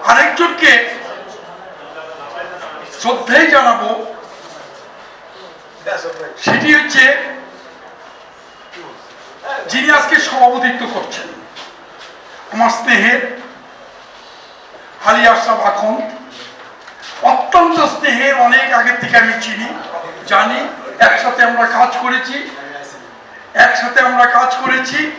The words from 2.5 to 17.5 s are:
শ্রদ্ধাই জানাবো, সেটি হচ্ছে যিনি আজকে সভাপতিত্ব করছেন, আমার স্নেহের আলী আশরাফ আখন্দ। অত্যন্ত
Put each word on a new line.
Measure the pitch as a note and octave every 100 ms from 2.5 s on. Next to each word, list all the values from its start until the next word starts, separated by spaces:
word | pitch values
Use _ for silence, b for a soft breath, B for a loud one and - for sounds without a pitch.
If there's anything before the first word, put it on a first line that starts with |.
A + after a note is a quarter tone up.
| C#3 - - - -
শ্রদ্ধাই | A#3 B3 - F#3+ -
জানাবো, | C#4 B3 - G#3 A#3 - - - - - - - - - - - - - - - - - - - - E3 - - -
সেটি | - A#3 D4+ D#4
হচ্ছে | - C4+ C4 - - - - - - - - - - - - - - - - F4 - - - - - - C4+ C4+ -
যিনি | B3+ D4+ D4
আজকে | - C4 -
সভাপতিত্ব | C4 B3 B3 A#3+ - A#3
করছেন, | G3 - - - - - - - - - - - - - - -
আমার | G#3+ A#3 -
স্নেহের | A3+ A#3+ A3+ A#3+ - - - - - - - - - - - - - - - - - - G3+
আলী | A#3+ A#3
আশরাফ | A#3 A#3+ A3 G3+
আখন্দ। | G3+ G#3+ A#3+ - - - - - - - - - - - - -
অত্যন্ত | - -